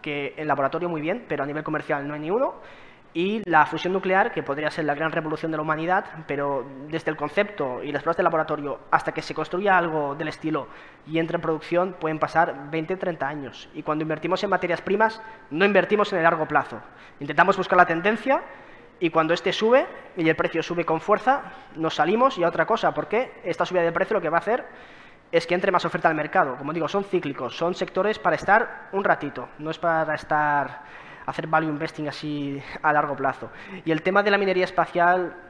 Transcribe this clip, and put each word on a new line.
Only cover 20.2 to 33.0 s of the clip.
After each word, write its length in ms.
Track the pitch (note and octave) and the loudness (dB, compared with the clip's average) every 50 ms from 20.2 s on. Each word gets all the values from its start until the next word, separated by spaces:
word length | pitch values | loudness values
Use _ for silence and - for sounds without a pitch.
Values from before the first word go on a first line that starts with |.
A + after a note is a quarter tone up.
| E3 | 2
el 100 | D#3+ D#3+ | 2 2
precio 260 | - E3+ E3+ - E3 | 2 0 0 0 -2
sube 220 | D#3+ - F3 F3 D#3+ | -2 -2 -2 -4 0
con 160 | - D#3+ D#3+ | 0 -2 -2
fuerza, 520 | - - G#3 A3 - B3+ C4+ C4+ - - - - - - - | 2 2 0 2 4 2 2 2 0 -10 -16 -18 -20 -16 -8
nos 200 | D#3 D#3+ D#3+ - | -2 -2 -2 2
salimos 440 | - F#3+ E3 G#3 A#3 B3+ C4+ B3+ F3+ | 2 2 2 4 4 4 2 4 2
y 60 | E3+ | 0
a 40 | E3+ | 0
otra 180 | E3 E3 D#3+ | 2 2 2
cosa, 260 | - A3 A3 - E3 | 2 2 2 2 0
porque 480 | C3+ G3+ - - - A3 G#3 G#3 - - - | 0 0 -4 -2 0 -2 -2 -2 -8 -10 -6
esta 220 | F#3 - - F3 | -6 -2 -2 -2
subida 160 | - F#3 F3+ | 0 2 2
de 100 | E3+ E3+ | 2 2
precio 220 | E3 E3+ F#3+ - A3 | 2 0 0 2 0
lo 80 | A3 | 0
que 80 | E3+ D#3 | 0 2
va 80 | D#3 E3+ | 2 2
a 20 | |
hacer 240 | - G3+ A3+ C4 - - - - - - - - - - - - _ _ | 2 2 0 -2 -2 -8 -18 -20 -20 -20 -20 -20 -20 -20 -20 -20 _ _
es 140 | - E3 - | 0 0 2
que 80 | - F3 | 2 -2
entre 160 | F3+ F3 F3 | 0 2 2
más 120 | F#3 F3 - | 2 2 0
oferta 240 | E3+ - E3+ - E3+ | 0 -4 2 2 2
al 60 | D#3+ | 2
mercado. 420 | D#3 D3 D3+ - F#3+ E3+ C#3 B2 | 2 -4 0 2 2 2 2 -2
Como 160 | B2+ C#3 C#3+ | -6 -6 -6
digo, 140 | D#3 E3+ D#3+ | -4 -2 -2
son 180 | C#3+ - G3+ G3 | -2 -2 -4 -4
cíclicos, 520 | - - F3+ D3 D3 C3+ - C3+ A#2+ - | 0 -2 -2 -2 -2 -6 -4 -6 -8 -4
son 180 | - E3 F3 F3+ | -2 -2 -2 -2
sectores 440 | - F#3+ - - G3 F#3 G#3 G#3 - | -2 -6 -4 -2 0 0 0 -2 0
para 180 | - F#3 D#3+ | 0 0 0
estar 520 | D3 - - G3 A3+ G#3+ - - - - - | 0 4 4 6 6 4 2 -6 -16 -16 -6
un 120 | - G3 G3+ | -4 -2 2
ratito, 440 | - E3 - D#3 C#3+ - - B2 - - - | 2 2 2 0 -8 -8 -10 -14 -14 -14 -10
no 120 | D3+ D#3 | -8 -8
es 80 | D#3 - | -6 -2
para 360 | - E3+ E3 D#3+ D#3+ D3+ D3+ | 0 0 2 2 0 -2 -4
estar, 680 | D3 - - D#3 D3+ D3+ D3 D3 C#3+ C3+ C3 C3 - - - - - - - - - - | -6 -2 0 0 2 2 2 2 0 0 -2 -8 -14 -18 -18 -20 -20 -18 -20 -20 -12 -10
hacer 200 | - C#3+ - - | -8 -8 -6 -4
value 220 | D#3+ D#3+ D#3+ D#3+ D#3+ | 0 0 0 2 0
investing 400 | D3 C#3+ D#3+ D#3+ - - D3+ D3 | -2 -4 -6 -6 -6 -6 -6 -6
así 540 | C#3 - - D3+ D3 D3 C#3+ C#3+ C#3 C#3 C3+ - - - | -6 -6 -8 -6 -6 -4 -4 -6 -6 -8 -10 -12 -14 -2
a 100 | - D#3 | 0 2
largo 240 | D3+ D3 | 4 4